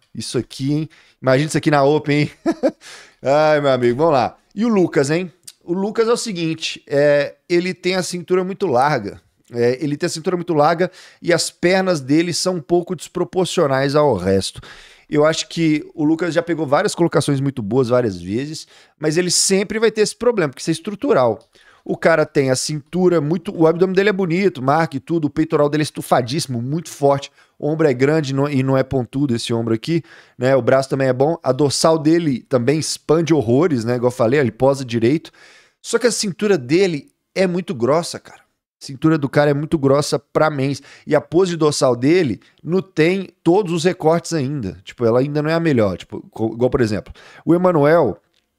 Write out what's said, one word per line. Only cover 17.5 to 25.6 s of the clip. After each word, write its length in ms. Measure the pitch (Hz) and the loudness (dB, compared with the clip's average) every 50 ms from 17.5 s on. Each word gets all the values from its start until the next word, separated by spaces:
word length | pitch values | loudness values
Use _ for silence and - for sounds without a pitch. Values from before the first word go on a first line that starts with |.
| - - | -4 -4
boas 280 | 104 98 117 135 131 113 | -4 -2 0 0 2 2
várias 300 | 123 123 120 107 95 87 | 2 2 2 0 -4 -6
vezes, 460 | 85 92 101 120 139 151 160 - - _ - - _ _ _ | -6 -6 -6 -6 -6 -8 -10 -14 -16 _ -20 -20 _ _ _
mas 200 | - 147 156 151 | -6 -4 -2 -2
ele 120 | 175 180 175 | 0 0 0
sempre 480 | - - - - 190 190 208 - 214 | 0 0 0 2 0 0 0 -2 -2
vai 140 | 220 226 220 | 0 0 0
ter 100 | 220 220 | 2 0
esse 140 | 208 - - | -2 -2 -2
problema, 340 | - 226 247 233 208 160 139 | -2 -2 0 0 0 -2 -2
porque 120 | - - | -4 -6
isso 80 | - 165 | -4 -4
é 40 | 160 | -4
estrutural. 640 | 160 - 214 202 - - 285 220 139 127 117 104 - _ _ _ _ _ _ _ _ - | -4 -6 -10 -8 -4 -2 0 2 2 2 2 0 -2 _ _ _ _ _ _ _ _ -8
O 140 | - 190 | -8 -4
cara 280 | - - 180 165 156 151 | 0 2 2 2 2 0
tem 240 | - - 151 135 131 | 0 0 0 2 2
a 60 | 127 | 0
cintura 640 | - - - 156 151 - - - 180 185 180 175 160 | -2 -2 -6 -8 -10 -10 -6 -2 0 2 2 2 2
muito, 340 | 143 147 175 196 - 208 - | 0 0 -4 -4 -6 -6 0
o 140 | 175 156 | 2 2
abdômen 260 | 160 170 165 185 190 185 | 4 4 2 0 0 2
dele 160 | 196 196 214 | 2 2 2
é 40 | 208 | 2
bonito, 480 | 190 196 165 160 185 202 185 - 127 | 0 0 0 0 0 0 0 0 -2
marca 340 | 127 135 143 160 165 156 - | 0 0 2 2 0 -2 -4
e 60 | 127 | -8
tudo, 240 | - - 165 170 151 | -6 -4 -2 -2 -2
o 40 | 143 | -2
peitoral 380 | - 156 156 156 165 147 | -2 -2 -2 0 2 2